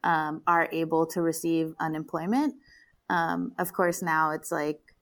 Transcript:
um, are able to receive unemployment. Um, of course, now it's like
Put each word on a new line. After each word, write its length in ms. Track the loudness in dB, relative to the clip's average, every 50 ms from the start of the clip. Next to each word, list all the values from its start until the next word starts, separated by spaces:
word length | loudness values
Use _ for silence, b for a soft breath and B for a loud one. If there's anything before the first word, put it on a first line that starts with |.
| 2
um, 380 | 2 2 2 2 -2 -4 -4 2
are 220 | 4 4 4 4 2
able 360 | 0 -2 -2 2 2 2 2 2
to 140 | 0 0
receive 520 | 0 0 0 -2 -2 0 0 0 0 -2 -4 _
unemployment. 760 | -4 -4 -4 -4 -6 -6 -6 -6 -2 0 0 2 0 0 -2 B B B B B B B B B _ _
Um, 440 | 0 0 2 0 0 -2 -4 -6 -4 -4
of 160 | -6 -4 0
course, 280 | 0 0 2 2 -2
now 300 | -2 -2 0 2 2 0
it's 200 | 0 -4 -6 -6
like 420 | -4 -4 -2 -4 -4 -6 _ _ _ _